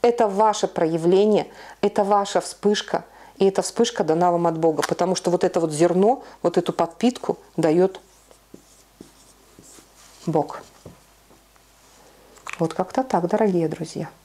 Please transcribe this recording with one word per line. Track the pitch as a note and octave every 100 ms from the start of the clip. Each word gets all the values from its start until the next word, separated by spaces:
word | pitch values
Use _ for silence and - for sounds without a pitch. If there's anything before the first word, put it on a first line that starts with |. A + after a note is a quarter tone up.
Это | A#3+ A#3+ A3
ваше | G3 A3 G#3 F#3+
проявление, | - E3 E3 E3 F#3 G#3+ G3+ - - - -
это | G3+ G#3
ваша | G3+ G3+ G3+ F3+
вспышка, | E3+ - G3+ G#3 - E3 - - - -
и | G3
эта | G3
вспышка | F#3 - A#3 -
дана | E3 D#3+ F3
вам | F3 E3+
от | D#3+
Бога, | E3 D3+ -
потому | E3 F3+ F3+
что | -
вот | F3
это | F#3+ F#3
вот | E3
зерно, | D3+ E3+ F3 G3+ C4+ - -
вот | F3 E3+
эту | F3
подпитку | E3+ E3 - A#3+ B3 - E3 - -
даёт | E3 E3 F#3 - _ _ _ - _ - _ _ _ _ - _ - _ _ - - - _ _ - - -
Бог. | D#3 D3 - - - - - _ _ _ - _ _ _ _ _ - - _ - - - -
Вот | E3
как-то | - F#3 -
так, | C4 F3 F3
дорогие | G#3+ G#3+ F3+ D#3+
друзья. | D#3+ D#3 - E3 -